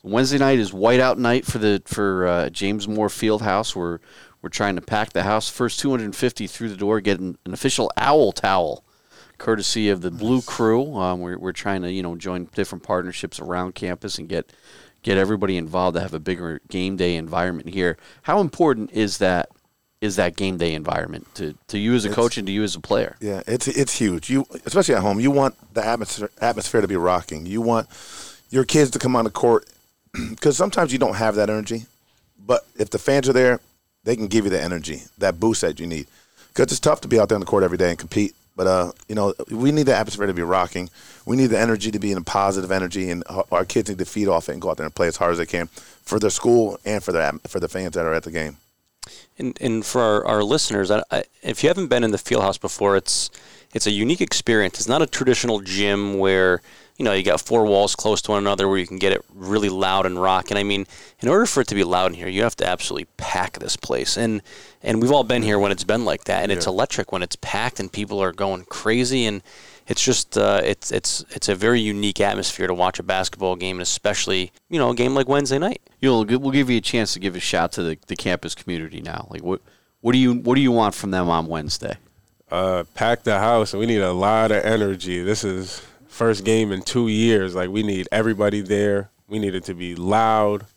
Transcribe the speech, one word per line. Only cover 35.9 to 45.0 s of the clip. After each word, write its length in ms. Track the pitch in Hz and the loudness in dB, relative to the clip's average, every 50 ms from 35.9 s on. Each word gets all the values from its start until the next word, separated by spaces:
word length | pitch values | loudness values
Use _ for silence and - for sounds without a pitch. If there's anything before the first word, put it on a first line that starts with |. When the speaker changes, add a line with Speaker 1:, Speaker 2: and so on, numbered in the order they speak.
| 82 78 69 _ _ _ _ _ _ _ - _ | -8 -8 -10 _ _ _ _ _ _ _ -20 _
Speaker 2:
'Cause 120 | _ - 135 127 | _ 0 0 0
it's 80 | 139 - | 0 0
tough 200 | - 151 156 - | 2 2 2 0
to 60 | - - | 0 2
be 120 | 120 113 | 4 4
out 80 | 104 98 | 4 4
there 80 | 110 | 2
on 40 | 101 | -2
the 60 | 90 | 0
court 160 | - - 101 | 0 2 2
every 160 | 95 87 87 87 | 4 2 2 2
day 120 | 95 87 | 0 0
and 80 | 85 - | 0 -2
compete. 360 | - 80 - 107 104 - - _ _ _ _ | -8 -4 -2 -2 -2 -2 -4 _ _ _ _
But, 100 | - 92 | -2 2
uh, 260 | 92 92 92 90 87 - - - - | 2 4 2 2 -2 -6 -16 -12 -6
you 60 | 107 | -2
know, 200 | 107 101 101 95 - 67 - | 0 0 0 -2 -4 -8 -8
we 200 | 110 113 127 143 | -4 0 2 2
need 140 | 151 151 147 | 2 2 2
the 100 | 131 123 | 2 2
atmosphere 320 | 98 110 107 104 101 101 | 2 0 -4 -4 -2 -2
to 80 | 98 90 | -2 0
be 80 | 87 | -2
rocking. 480 | 85 85 92 92 87 85 - 90 90 - _ - - - - - - | 0 0 2 2 0 0 -4 -8 -8 -8 _ -20 -20 -20 -20 -14 -4
We 100 | - 117 | -2 2
need 100 | 131 131 | 2 4
the 140 | 120 113 101 | 4 4 2
energy 320 | 113 117 113 101 98 110 | 2 2 2 0 -2 -4
to 60 | 104 104 | -4 -2
be 100 | 104 101 | -2 -2
in 80 | 98 92 | -2 -4
a 40 | |
positive 500 | 82 - - 98 98 98 95 98 92 90 | -4 -2 0 2 2 2 0 -2 -2 -2
energy, 360 | 95 95 92 90 90 98 92 90 | -2 -2 -2 -2 -4 -4 -4 -4
and 140 | 87 87 85 - | -4 -6 -8 -6
our, 160 | - 92 - _ | -4 -4 -2 _
our 120 | 90 87 92 | 0 0 0
kids 240 | - - 120 104 104 | 0 0 -2 0 -2
need 100 | 98 90 | -4 -6
to 60 | 90 | -6
feed 220 | - - 107 104 | -6 -4 -2 0
off 220 | 98 87 82 - - | 2 2 0 0 -4
it 40 | 69 | -8
and 60 | 90 | -6
go 100 | 90 90 | -4 -4
out 80 | 76 - | -4 -4
there 60 | 78 | -6
and 60 | 76 - | -8 -2
play 120 | - | 0